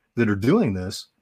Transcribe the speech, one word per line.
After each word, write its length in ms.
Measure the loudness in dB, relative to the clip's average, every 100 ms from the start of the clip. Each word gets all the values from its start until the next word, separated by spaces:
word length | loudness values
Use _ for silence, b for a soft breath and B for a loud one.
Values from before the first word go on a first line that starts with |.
| _ -2
that 120 | 0
are 60 |
doing 400 | 2 2 2 2
this, 320 | -2 -6 -10 -14 _